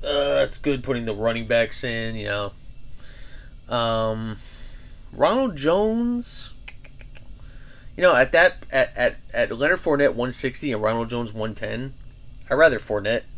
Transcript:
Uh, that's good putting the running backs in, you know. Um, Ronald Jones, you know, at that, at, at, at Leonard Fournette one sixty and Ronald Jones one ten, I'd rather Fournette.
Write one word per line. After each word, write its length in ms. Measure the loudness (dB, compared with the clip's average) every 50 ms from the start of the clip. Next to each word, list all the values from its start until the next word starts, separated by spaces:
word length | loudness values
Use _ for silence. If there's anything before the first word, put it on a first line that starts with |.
Uh, 340 | -2 0 2 2 2 4 4
that's 220 | 2 2 2 -2
good 240 | -4 -2 0 0 0
putting 220 | 0 -2 -2 -2 0
the 100 | -4 -4
running 320 | 0 0 0 0 0 0
backs 380 | 2 4 4 4 2 0 -4 -4
in, 320 | -2 -2 -2 -2 -4 -4
you 100 | -4 -4
know. 280 | -2 -2 -2 -2 -4 -6 -10 -16 -14 -12 -12 -10 -10 -10 -10 -10 -12 -14 -14 -14 -14 -14 -14 -14 -14 -16 -16 -8
Um, 720 | -4 -2 0 0 2 2 2 2 0 -2 -2 -4 -6 -8 -10 -12 -16 -16 -14 -14 -14 -14 -14 -14 -16 -16 -16 -16 -16 0
Ronald 420 | 2 4 4 4 4 2 0 -2
Jones, 960 | 0 2 4 4 6 4 4 2 2 0 0 0 -2 -4 -6 -10 -10 -10 -12 -14 -14 -16 -16 -16 -16 -18 -18 -18 -16 -16 -16 -16 -14 -14 -14 -14 -14 -14 -16 -16 -16 -16 -16 -18 -16 -16 -14 -4
you 80 | 4 6
know, 100 | 6 8
at 200 | 8 6 6 6
that, 320 | 6 6 6 4 2 -12 -2
at, 220 | 2 2 2 2 2
at, 180 | 2 2 2 2 0 -14 -6 0
at 240 | 0 0 0 2
Leonard 220 | 0 2 2 2 2
Fournette 340 | 2 2 4 6 4 4 4
one 200 | 2 -2 -2 -2
sixty 400 | -2 -4 -4 -4 -2 -4 -2 -2
and 80 | 2
Ronald 280 | 2 2 2 2 -2 -2
Jones 220 | -2 -2 -4 -4
one 240 | -4 -4 -4 -4 -4
ten, 380 | -6 -6 -4 -4 -6 -6 -8 -10 -12 -16 -16 -16 -16 -16 -16 -14 -14 -4 -2
I'd 60 | 4
rather 240 | 6 6 6 6 2
Fournette. 440 | -2 -2 -2 0 0 0 0 0 -2 -6 -16